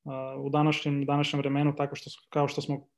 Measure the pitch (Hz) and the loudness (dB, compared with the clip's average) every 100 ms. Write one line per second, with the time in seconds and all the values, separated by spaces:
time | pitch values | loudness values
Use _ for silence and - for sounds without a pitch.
0 | 147 135 131 135 139 147 151 147 147 143 | -10 -8 -8 -6 0 4 4 4 0 0
1 | 139 143 143 143 139 139 147 143 139 - | 2 2 0 0 0 2 2 2 -2 -6
2 | - - _ 151 143 - 147 139 - | -14 -18 _ 0 0 0 -4 -6 -8